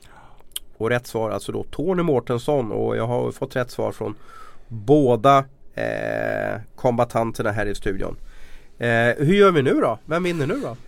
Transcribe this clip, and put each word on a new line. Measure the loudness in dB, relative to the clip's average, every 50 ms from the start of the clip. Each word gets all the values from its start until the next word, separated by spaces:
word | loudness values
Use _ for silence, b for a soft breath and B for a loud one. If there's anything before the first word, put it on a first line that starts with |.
| b b b b b b b b -18 -16 -16 -16 -16 -16 -8
Och | -4 -2 0
rätt | 0 -2 -2
svar | -4 -4 -2 -2 -2
alltså | -2 -4 -4 -6 -6
då | -6 -6 -6
Tony | -6 -4 -2 0 0 2 2
Mårtensson, | 2 2 2 2 0 -2 -2 0 0 0 0 0 -2 -2
och | -2 -2 0 0
jag | -2 -2
har | -2 0 -2 -2 -2 -4
fått | -6 -8 -6 -4
rätt | -4 -4 -4
svar | -4 -4 -4 -4 -4
från | -6 -8 -8 -8 B B B B B B B B B B -12
båda, | -12 -4 2 4 6 6 6 6 4 6 6 6 6 6 4 2 -4 -20 -20 -12 -8
eh, | -6 -4 -4 -4 -4 -4 -4 -4 -2 -2 -2 -2 -2 -2 -4 -4 -6 -8 -12 -8
kombatanterna | -4 -2 0 2 2 0 0 0 -2 -2 -2 -2 -2 -2 -2 -2
här | -2 -2
i | -2 -2
studion. | -2 -2 -2 -2 -2 -2 -4 -6 -8 b b b b b b b b b b -10 -4
Eh, | -2 0 2 4 4 2 2 2
hur | 2 4 6
gör | 8 8 8
vi | 6 6 4
nu | 4 4 2
då? | 2 0 0 -2 -4
Vem | -4 -2 -2 0
vinner | 0 -2 -2 -2
nu | -2 -2 -4 -4
då? | -6 -8 -10 -14